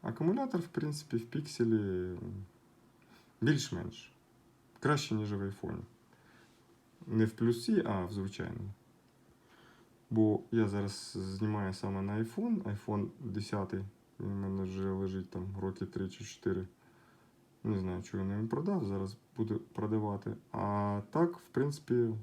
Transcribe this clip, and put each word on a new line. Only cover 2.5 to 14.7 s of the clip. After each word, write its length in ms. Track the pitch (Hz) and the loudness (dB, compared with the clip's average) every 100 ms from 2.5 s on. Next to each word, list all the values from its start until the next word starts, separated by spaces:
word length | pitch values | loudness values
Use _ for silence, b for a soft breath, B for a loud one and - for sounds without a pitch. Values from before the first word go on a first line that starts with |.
| - _ _ - _ B B B _ | -18 _ _ -20 _ B B B _
більш-менш 720 | 123 143 - 87 - - - _ _ _ _ _ _ - | 4 4 2 -4 -6 -10 -20 _ _ _ _ _ _ -2
краще, 360 | 135 147 - 107 | 2 2 2 -2
ніж 180 | 104 | 0
в 80 | 101 | -2
айфоні. 420 | 98 98 - - - - _ B B B B B B - _ _ - | -4 -4 -6 -6 -8 -18 _ B B B B B B -20 _ _ -2
Не 180 | 110 110 | 4 4
в 60 | |
плюсі, 520 | - 117 120 - 208 - | 4 2 4 4 4 4
а 200 | 101 90 | 0 -2
в 80 | |
звичайному. 560 | 101 95 - 90 - 98 101 _ _ _ _ _ _ B B B B B _ _ | -4 -4 -4 -6 -6 -8 -10 _ _ _ _ _ _ B B B B B _ _
Бо 300 | 110 110 104 - | 4 6 4 2
я 160 | 117 107 | 2 2
зараз 440 | 101 98 - - - | 2 -2 -6 -8 -6
знімаю 560 | 95 95 107 104 98 | -6 -2 0 0 -2
саме 280 | 95 95 98 | -2 -4 -2
на 180 | 98 104 | -2 0
iPhone. 440 | 113 - 233 214 | -2 -2 0 0
iPhone 440 | 101 101 - 104 - - | -2 -6 -2 -2 -2 -6
десятий, 640 | 123 98 107 104 95 98 98 - _ _ | -6 -4 -2 -2 -2 -4 -6 -12 _ _
він 80 | 98 | -4
в 80 | 98 | -2
мене 280 | 98 95 | -2 -2
вже 280 | 95 | -2